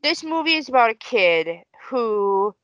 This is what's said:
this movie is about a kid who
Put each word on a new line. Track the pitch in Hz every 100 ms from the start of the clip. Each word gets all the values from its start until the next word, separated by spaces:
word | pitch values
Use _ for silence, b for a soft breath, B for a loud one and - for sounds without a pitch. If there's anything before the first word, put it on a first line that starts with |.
this | 294 330
movie | 320 330 311 320
is | 262
about | 254 233
a |
kid | 226 - 220 180 165 160 170 _ _ -
who | 254 226 208 202 196 202 196